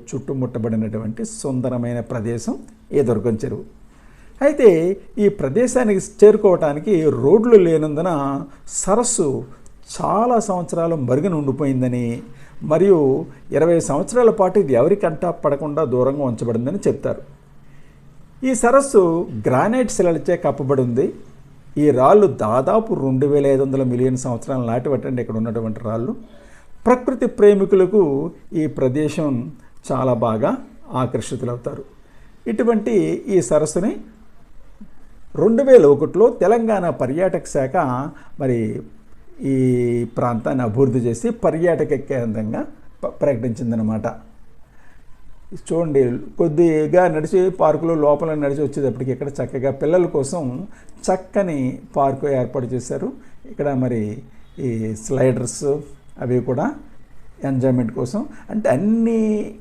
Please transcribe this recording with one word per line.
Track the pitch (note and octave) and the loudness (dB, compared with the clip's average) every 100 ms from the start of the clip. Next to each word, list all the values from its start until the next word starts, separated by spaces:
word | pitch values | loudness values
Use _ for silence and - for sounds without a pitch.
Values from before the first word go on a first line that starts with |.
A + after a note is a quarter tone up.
| - | -8
చుట్టుముట్టబడినటువంటి | C3+ - C3+ B2 A#2 A2+ A2 A2 G#2+ A2 A2 | -10 -6 -4 -4 -4 -2 -2 -2 -4 -6 -8
సుందరమైన | A3 - D3 B2+ B2 B2 A#2+ A#2+ | -10 -8 -6 -4 -4 -4 -4 -6
ప్రదేశం | A2+ B2 G#2+ A#2+ G#3 C4+ - - - | -6 -6 -4 -6 -6 -8 -10 -20 -4
ఈ | - | -2
దుర్గం | A#2+ A2 A#2 G#2+ | 0 0 0 -2
చెరువు. | - - - - - - - - - - | -4 -8 -12 -20 -20 -20 -20 -20 -18 -2
అయితే | C#4+ D4 A#3 E3 E3+ G3 - - | 0 6 6 6 2 -4 -6 0
ఈ | G3+ | 0
ప్రదేశానికి | G3+ C3+ E3 B3 B3 A3+ F#3+ - - | 2 -2 0 2 2 2 0 -2 6
చేరుకోవటానికి | G#3 G#3+ G#3 F3 D#3 D3 F3 F3 D#3 | 6 8 4 2 0 -2 0 2 2
రోడ్లు | B2 C3 G#3+ A#3+ A3 | 2 4 4 8 6
లేనందున | E3+ D#3+ D#3 D3 F3 D3+ C#3 C#3 - - - | 6 2 0 -2 -2 -2 -2 -4 -8 -16 -12
సరస్సు | - - A3 A#3 - D3+ A#2 B2+ - - - - - | -6 0 2 2 0 -2 -2 -8 -16 -20 -20 -16 -6
చాలా | - F#3 A#3+ A#3+ | -2 0 2 2
సంవత్సరాలు | G3+ F3+ E3 E3+ E3 E3 | 0 -4 -4 -2 -2 -2
మరుగున | A#2+ C3 F#3+ | 0 0 0
ఉండిపోయిందని | D#3+ C#3 C3 C#3+ C3 B2+ B2 A#2+ A#2 - - - - | -2 -2 -2 0 0 0 -2 -4 -6 -10 -18 -18 -10
మరియు | D3+ D#3+ G3+ F3 C#3 C#3 E3 - - | -2 2 6 6 4 0 -4 -14 -4
ఇరవై | C#3 D#3+ E3+ | 0 4 2
సంవత్సరాల | - C#3 F#3+ A#3+ A#3 | 2 -2 -2 4 4
పాటు | - F#3 G3+ | 4 2 2
ఇది | D#3+ | 2
ఎవరి | A#2 D3+ G3+ | 4 4 2
కంటా | E3+ D#3 F3 | 0 -2 -4
పడకుండా | - D3 C#3+ D3+ D3 | -2 -2 -2 -4 -2
దూరంగా | D3 B2 B2+ C#3+ | 0 0 0 0
ఉంచబడిందని | C3+ A2 A#2+ A2+ B2 G3+ - | -2 -4 -4 -2 -2 -2 -2
చెప్తారు. | - B2 - - - - - - - - - - - - - C4 | -2 -4 -6 -10 -20 -20 -20 -20 -20 -20 -20 -20 -20 -20 -6 -2
ఈ | |
సరస్సు | B3+ C4+ C4+ C#4 G#3 F3 E3 E3+ A2+ G2+ | 2 4 4 6 4 4 2 -2 -4 0
గ్రానైట్ | - F#3+ B3+ B3 | 2 2 2 0
శిలలచే | - F3 D#3+ D#3 F3 | 2 2 2 0 0
కప్పబడి | D3+ C3 C3+ C3+ | 0 -2 0 0
ఉంది. | B2 A#2+ F3 - - - - - - - | 2 0 -2 -4 -16 -20 -20 -20 -10 0
ఈ | D3 | 2
రాళ్ళు | B2 C3 G#3 F#3+ | 6 6 6 6
దాదాపు | A#2 G#2+ A#2+ C3+ G#3+ A3+ | 2 0 0 2 0 0
రెండు | F3+ C3+ C3 C#3+ | -2 0 0 2
వేల | C#3+ C#3 | 2 4
ఐదు | C3+ | 2
వందల | C3+ C3+ | 2 0
మిలియన్ | B2+ B2 C3 B2+ | 0 0 0 0
సంవత్సరాల | C3 A#2 - C3 A#2 | -4 -6 -4 -4 -2
నాటివటండి | A#2+ D3 C3 C#3+ B2 | -2 -2 -2 -2 -4
ఇక్కడ | A2+ A2 | -4 -4
ఉన్నటువంటి | A2+ A2+ A2+ G#2+ | -4 -4 -6 -6
రాళ్ళు. | G#2+ A2+ A#2 B3+ - - - - - - A3 | -6 -4 -4 -8 -12 -20 -20 -20 -20 -4 2
ప్రకృతి | B3+ B3+ C4 B3 | 2 0 -2 -2
ప్రేమికులకు | - G#3 G3 G3 F#3+ F#3 G#3 E3 C3+ E3 - - | 4 6 6 4 4 4 4 2 0 -4 -10 -8
ఈ | E3+ D3+ | -4 -4
ప్రదేశం | B2+ C3 C3+ D3+ E3+ D3+ B2 B2+ - - - - | -2 -2 0 -2 -2 -2 -2 -6 -12 -20 -14 -6
చాలా | C3 B2+ | -2 0
బాగా | A#2 A#2 A2 D3 C4 - - - | 0 0 0 0 -2 -8 -20 -10
ఆకర్షితులవుతారు. | C3 B2+ B2+ - B2+ A#2+ A#2+ - - - - - - - - - | -4 -4 -4 -6 -6 -6 -6 -8 -12 -16 -20 -20 -20 -20 -12 -6
ఇటువంటి | A3 A#3 A3 A3 G#3+ D#3+ E3+ - | -2 2 2 2 0 0 -2 0
ఈ | F#3+ | 0
సరస్సుని | - D3+ D#3 F3+ G#3+ G4+ - - - - - - - - - - - - - D3 | 2 2 2 0 -2 -4 -10 -20 -20 -20 -20 -18 -18 -18 -18 -18 -18 -18 -10 0
రెండు | F#3+ A3+ | 2 4
వేల | C4+ B3+ D3 | 8 8 8
ఒకటిలో | C3+ D3+ E3 A#3 | 6 2 4 2
తెలంగాణ | A#3+ F3+ A#3 A3+ G3+ F3 | 4 2 2 2 0 -2
పర్యాటక | C3+ C3 D3 F#3 F3 - | -2 -2 0 -2 -2 -4
శాఖ | D3 C3 F#3 C#3+ B2 D3+ - - - | -4 -2 0 0 -2 -6 -10 -14 -6
మరి | C3+ A#2+ A2 - - - - - - - | -2 0 -2 -6 -12 -20 -20 -20 -18 -8
ఈ | C#3 C3+ B2+ B2 A#2+ A#2+ A#2+ - | -2 0 2 2 0 -2 -4 -4
ప్రాంతాన్ని | B2 A2+ D3+ C3+ | -2 -2 -2 -2
అభివృద్ధి | A#2+ G#2+ C3+ B2 | -2 2 2 2
చేసి | A#2 A2+ A#3 | -2 -2 -4
పర్యాటక | A3+ F3 D#3 F3 D#3+ D3+ | -2 -2 0 0 0 0
కేంద్రంగా | C#3 - C3+ A#2 A2 G#2+ D3+ D4+ - - - | -4 -4 -6 -4 -4 -4 -6 -8 -12 -20 -10
ప-, | - | -10
ప్రకటించిందనమాట. | - C#3+ B2 B2 A2 A#2+ A2+ G#2+ A2 A#2 - - - - - - - - - - - - - - | -2 -2 0 -2 -4 -4 -2 -2 -2 -6 -8 -16 -20 -20 -20 -20 -20 -20 -20 -18 -16 -16 -16 -14
చూడండి, | F3 - E3 E3 C#3 B2 B2 - - | -14 -4 -2 0 2 2 0 -6 -2
కొద్దిగా | E3+ D3+ E3+ D#3 D#3 F3 F3+ | 0 4 4 4 2 4 4
నడిచి | D#3 D#3 F#3+ F#3 | 2 0 2 0
పార్కులో | F3+ D#3+ D3+ E3 | 2 2 2 0
లోపల | E3 D3 C#3+ E3 | 2 2 2 0
నడిచి | D3+ C#3+ C#3+ | -2 -2 -2
వచ్చేటప్పటికి | C#3 D3+ C3+ A#2 C3 | -4 -2 -4 -2 -4
ఇక్కడ | A#2+ C#3+ | -4 -6
చక్కగా | C#3 B2 C3+ C3+ | -6 -6 -4 -4
పిల్లల | C3 C#3+ F3+ E3+ | -2 0 2 2
కోసం | D#3 C3 F3 C3 C3 F#3+ - - - | -2 -4 -4 -6 -8 -12 -16 -20 -10
చక్కని | - F#3 - G#3 F#3+ D3 B2+ - - D3 | -4 -4 -2 -2 -2 -2 -2 -4 -6 0
పార్కు | C#3 C3 D3 | 0 0 -2
ఏర్పాటు | C3 A#2+ C#3 B2 | 0 -2 -4 -6
చేశారు. | B2 - C#3 B3+ C4 - - - | -6 -6 -6 -8 -10 -16 -20 -14
ఇక్కడ | - C#3+ | -6 -4
మరి | C3 B2+ A#2 G#2 A2+ - - - - | -2 -2 -2 -4 -8 -14 -20 -18 -8
ఈ | B2+ A2+ A2 | -4 -4 -4
స్లైడర్స్ | G#2+ - C3 B2+ B2 A#2+ - D3 D3 - - - - | -6 -4 0 2 0 -4 -4 -2 -2 -6 -20 -20 -10
అవి | A#2 B2 | -2 -2
కూడా | B2 B2+ A3 D4+ - - - - - - | 0 -2 -4 -6 -14 -20 -18 -18 -18 -10
ఎంజాయ్‌మెంట్ | C#3 C3 C3 B2+ A2+ | -4 0 2 2 0
కోసం, | - B2+ G#3 D4 - - | -4 -4 -4 -6 -12 -8
అంటే | G#3+ G#3 | -4 0
అన్ని | B2+ G#3 A3+ A3+ A3+ G#3+ G#3+ - - | 0 2 2 2 2 0 0 -4 -8